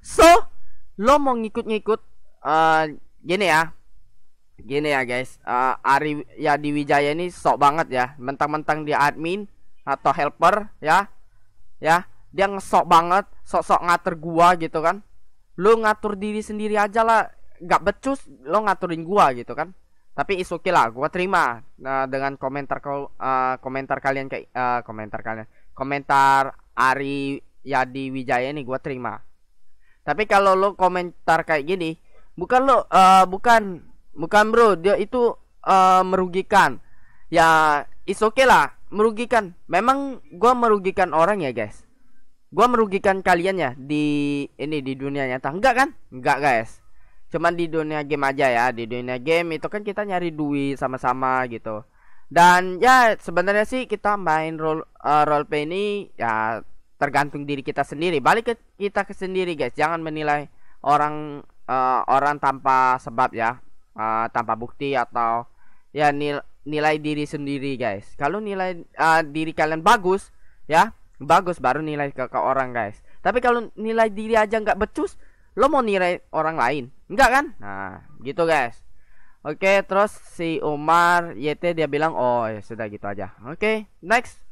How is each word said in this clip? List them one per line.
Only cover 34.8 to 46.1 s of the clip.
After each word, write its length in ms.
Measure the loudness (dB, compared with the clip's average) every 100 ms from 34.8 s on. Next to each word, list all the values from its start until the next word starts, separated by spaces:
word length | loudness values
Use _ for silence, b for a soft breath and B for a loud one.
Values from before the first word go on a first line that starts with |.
| 2 0
itu, 400 | 0 0 0 0 _ -12
eh, 400 | 2 6 6 6
merugikan. 800 | 4 0 -2 -4 2 4 4 0 -12 -18 -18 -16 -2
Ya, 560 | 4 6 6 6 2 -2 -10
it's 160 | -8 0
okay 240 | 0 4
lah, 320 | 6 6 4 -4 -10
merugikan. 640 | 0 0 2 0 0 0 -12 -2
Memang 480 | 0 2 0 -2 -10 -16
gua 160 | 2 2 4
merugikan 560 | 2 2 0 0 0
orang 320 | 2 2 2 -2
ya, 80 |
guys? 320 | -4 -6 -10 -20 _ -20 -18 -18 -20 -10
Gua 160 | 2 2
merugikan 560 | 4 2 2 0 0
kalian 400 | 2 2 2 0
ya 80 | -2 -4
di 640 | -4 -2 0 0 0 -2 -6 -8
ini, 240 | -6 -6
di 160 | -6 -8
dunia 320 | -6 -4 -4
nyata? 240 | -4 -6
Enggak 200 | 0 0 2
kan? 100 | 0 -4 -18